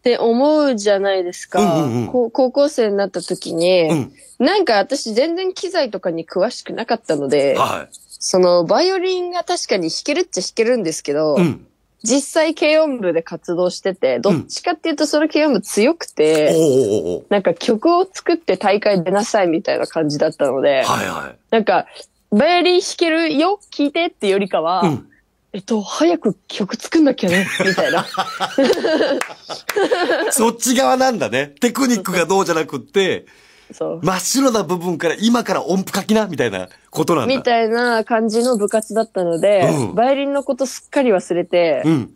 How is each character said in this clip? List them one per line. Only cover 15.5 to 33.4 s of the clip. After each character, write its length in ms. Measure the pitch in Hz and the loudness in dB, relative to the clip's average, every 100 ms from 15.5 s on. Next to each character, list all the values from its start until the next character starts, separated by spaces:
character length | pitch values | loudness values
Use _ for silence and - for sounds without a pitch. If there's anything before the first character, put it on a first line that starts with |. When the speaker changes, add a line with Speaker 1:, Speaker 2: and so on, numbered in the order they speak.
Speaker 1:
部 80 | 220 | 0
強 340 | - - 226 | -2 0 0
く 120 | 339 - | 0 -6
て、 440 | - 151 156 151 | 0 2 4 4
Speaker 2:
お 40 | 170 | 4
う 40 | |
お 20 | |
う 40 | 160 | 4
お 440 | 131 117 104 82 | 4 2 0 -2
う 20 | 90 | -6
お 20 | |
う。 80 | - | -2
Speaker 1:
な 120 | 202 | 0
ん 20 | |
か、 100 | 190 | 0
「曲 420 | 165 - 220 320 | -2 -2 0 2
を 140 | 349 381 | 2 0
作 240 | - - | -4 -2
っ 20 | 330 | -2
て 180 | - - | 0 -2
大 240 | 208 208 | 2 2
会 240 | 214 196 | 2 0
出 60 | 165 | 0
な 120 | 196 | -2
さ 220 | 226 220 | 0 0
い」 40 | 180 | 2
み 140 | 160 | 0
た 120 | - | -2
い 40 | 127 | -4
な 80 | 143 | -4
感 220 | 165 156 | -2 -2
じ 100 | 143 | 0
だ 100 | 156 | -2
っ 40 | |
た 140 | - 143 | 0 -2
の 120 | 120 | 2
で、 200 | 139 135 | 2 2
Speaker 2:
は 200 | 120 123 | 2 0
い 20 | 98 | -2
は 220 | 80 71 | -6 -10
い。 20 | 60 _ | -16 _
Speaker 1:
な 100 | 226 | 0
ん 40 | |
か、 200 | 214 180 - - - _ _ | 2 0 -2 -14 -20 _ _
「バ 240 | 208 294 349 | 2 4 4
イ 40 | |
オ 20 | |
リ 160 | 359 359 | 4 2
ン 20 | |
弾 100 | 370 - | 0 -2
け 140 | 339 | 0
る 260 | 320 330 294 | 0 0 0
よ、 240 | 330 415 _ | 0 -2 _
聴 180 | - 285 | -4 -2
い 40 | |
て」 140 | 339 339 | 0 -4
っ 20 | |
て 180 | _ 208 | _ 0
よ 100 | 190 | 0
り 100 | 196 | 0
か 140 | 190 | -2
は、 180 | 160 185 | 0 0
Speaker 2:
う 80 | 190 | 0
ん。 220 | 127 - _ _ _ _ | -2 -8 _ _ _ _
Speaker 1:
え 60 | 202 | -14
っ 40 | |
と、 180 | - 220 | -4 -4
早 340 | 196 - 320 339 | -4 0 2 2
く 200 | 240 170 _ | -2 -4 _
曲 300 | - 196 226 | -8 -8 -8
作 240 | - 330 | -2 2
ん 40 | |
な 100 | 294 | 2
き 120 | - 190 | 2 0
ゃ 40 | |
ね、 160 | 180 190 | 0 -2
Speaker 2:
<laughs> 120 | - 190 | 0 2
Speaker 1:
み 80 | |
た 140 | 190 156 | 2 0
い 40 | |
な。 140 | 165 170 - 190 - 190 - 262 - - 311 175 190 - - - 165 - - 370 349 349 320 427 | 0 -2 -6 -6 -4 -4 2 2 2 0 0 0 -2 -4 -12 -14 -16 -6 -2 0 0 0 -2 -2
Speaker 2:
そ 200 | - 226 | 0 0
っ 60 | 233 | 0
ち 200 | 233 247 | -2 2
側 200 | 262 262 | 2 2
な 140 | 262 | 2
ん 80 | 226 | 0
だ 100 | 120 | -2
ね。 260 | 120 143 - | -2 -4 -2
テ 120 | 240 | -2
ク 160 | 226 269 | 0 0
ニ 80 | 233 | 0
ッ 60 | |
ク 100 | 185 | -2
が 120 | 180 | -2
ど 160 | 165 190 | 0 2
う 40 | |
じ 80 | 170 | 2
ゃ 20 | |
な 100 | 165 | 0
く 120 | 156 139 | -2 -8
っ 40 | |
て、 460 | - 202 185 104 - _ | -4 0 0 -2 -6 _